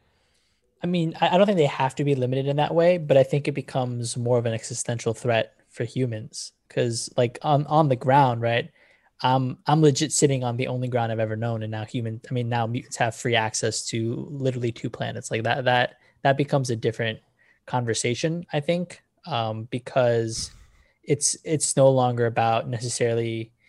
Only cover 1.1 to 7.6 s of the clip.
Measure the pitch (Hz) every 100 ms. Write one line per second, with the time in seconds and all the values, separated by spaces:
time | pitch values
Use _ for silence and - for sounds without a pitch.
1.1 | - 170 180 202 190 143 - 131 - 143
2.1 | 131 123 131 139 143 147 160 170 180 151
3.1 | 135 131 143 147 143 - 135 123 120 117
4.1 | 123 120 123 117 113 - 120 - 117 -
5.1 | 110 123 113 - _ _ - 120 127 127
6.1 | 110 131 - - _ _ - 123 117 -
7.1 | - 123 - 151 143